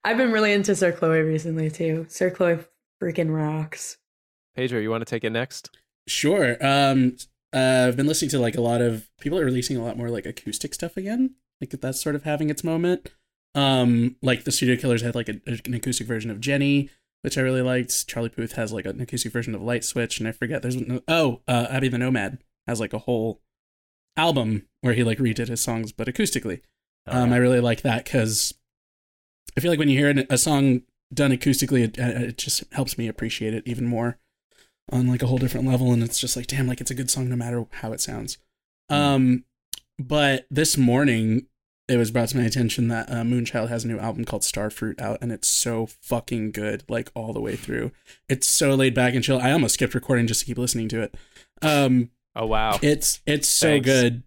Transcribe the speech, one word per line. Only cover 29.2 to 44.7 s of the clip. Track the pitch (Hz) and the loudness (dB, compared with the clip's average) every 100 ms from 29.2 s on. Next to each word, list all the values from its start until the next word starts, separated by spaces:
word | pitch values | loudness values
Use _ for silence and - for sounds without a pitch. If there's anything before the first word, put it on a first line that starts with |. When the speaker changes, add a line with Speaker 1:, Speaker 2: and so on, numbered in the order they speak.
| _ _ - - | _ _ -8 -2
Speaker 3:
I | |
feel | 170 | 0
like | 160 | 2
when | 147 | 4
you | 135 | 4
hear | 143 | 4
an, | 139 131 | 2 2
a | 127 | 0
song | - 143 139 123 - _ _ | 2 2 4 2 -2 _ _
done | - 143 | 0 2
acoustically, | 127 143 135 139 135 | 4 2 2 2 2
it, | 113 117 | 2 0
uh, | 123 - - | -4 -2 -6
it | 117 | -6
just | - - - | -6 -6 -6
helps | - 127 - | -6 -4 -4
me | 117 | -6
appreciate | - 110 - 110 | -4 -6 -4 -4
it | 110 123 | -4 -6
even | 117 120 | -4 -2
more | 120 120 120 _ _ _ _ _ _ - | 0 -2 -4 _ _ _ _ _ _ -4
on, | 123 127 | 0 2
like, | 123 | 2
a | 123 | 0
whole | 127 | 0
different | 127 - 131 | 0 0 0
level. | 123 127 | 2 2
And | 120 | 2
it's | 117 - | 0 -2
just | 127 127 | -4 -4
like, | 120 | -4
damn, | 135 127 | -2 -2
like, | 123 | -4
it's | 127 | -6
a | 127 | -6
good | 127 | -4
song | 135 127 | -2 -2
no | 123 | -2
matter | 117 120 113 | -4 -4 -6
how | - 110 | -10 -8
it | 110 | -6
sounds. | - 110 110 - _ _ _ _ _ | -8 -8 -10 -12 _ _ _ _ _
Speaker 4:
Mm. | 147 | 2
Speaker 3:
Um, | 143 139 127 127 - _ _ - _ - | 4 4 4 2 -2 _ _ -16 _ -14
but | 127 151 143 135 - | -2 2 4 2 -2
this | 143 156 - | 0 2 4
morning, | 123 123 143 113 110 113 - _ _ _ - | 4 6 4 4 2 0 -2 _ _ _ 0
it | 123 | 2
was | 113 | 2
brought | 120 117 | 0 0
to | 131 | 0
my | |
attention | 117 131 117 - 117 | 0 2 0 0 0
that, | 117 - | -2 -4
uh, | 120 | -4
Moonchild | 117 123 117 123 113 | 0 0 0 -2 -2
has | 117 117 | -4 -4
a | |
new | 110 | -4
album | 113 110 117 | -4 -6 -6
called | 107 | -4
Starfruit | - - 107 | -4 -4 -6